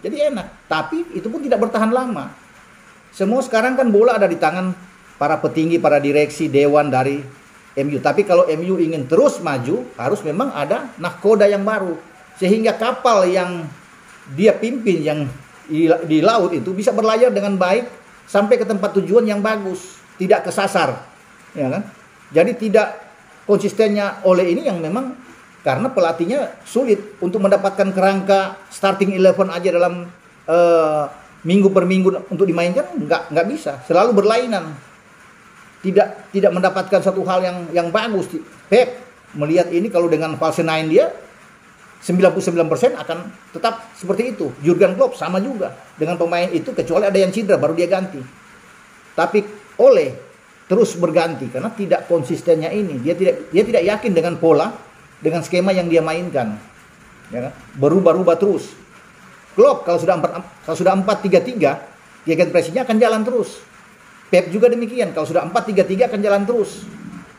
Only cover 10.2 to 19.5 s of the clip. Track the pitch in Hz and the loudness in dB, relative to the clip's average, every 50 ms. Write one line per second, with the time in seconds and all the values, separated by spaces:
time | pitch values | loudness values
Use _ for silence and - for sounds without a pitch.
10.2 | - 156 147 185 262 277 208 147 143 151 202 247 294 247 - - 165 175 - - | -4 -6 -4 -4 -4 -4 -4 -6 -2 -2 -2 -4 -4 -10 -12 -8 -8 -8 -8 -2
11.2 | - 202 220 202 208 202 208 202 196 208 220 208 196 180 165 160 - - - - | 2 4 4 6 6 4 4 2 0 -2 -2 -2 -4 -4 -6 -8 -10 -20 -20 -20
12.2 | - - - - 185 180 208 226 220 226 202 - 226 240 247 - - 247 226 202 | -20 -20 -8 -4 2 2 2 4 2 0 0 0 -2 -4 -4 0 2 2 4 4
13.2 | 185 180 180 185 180 180 180 170 160 143 127 - - - - - - - - - | 4 4 2 0 -2 -2 -6 -8 -10 -10 -14 -18 -20 -20 -20 -20 -20 -20 -20 -20
14.2 | - - 135 143 196 214 - - - 226 269 262 220 208 180 160 147 151 151 151 | -20 -14 -4 2 4 4 4 2 -2 -6 -6 -4 -2 0 0 0 0 -2 -2 -2
15.2 | 143 131 127 - - - - - - - 156 151 165 160 160 165 - 156 156 156 | -4 -6 -8 -12 -20 -20 -20 -20 -12 -6 -2 0 2 2 2 2 2 0 2 2
16.2 | 156 208 233 226 180 175 175 - - 185 190 185 208 254 208 202 214 220 220 226 | 4 4 2 2 0 0 -2 -4 -4 -4 -6 -2 -2 0 0 0 0 0 4 4
17.2 | 247 254 208 202 196 202 202 185 180 180 196 240 240 - - - - - - - | 4 2 2 0 -2 -2 0 0 2 2 2 0 -2 -6 -14 -20 -20 -20 -20 -20
18.2 | - - - 196 208 208 247 220 220 196 220 196 190 202 - 196 180 160 196 240 | -20 -2 0 0 2 4 2 2 2 -2 -2 -2 -2 0 0 -2 0 4 2 4
19.2 | 220 214 208 202 202 220 | 4 2 -2 -2 0 -2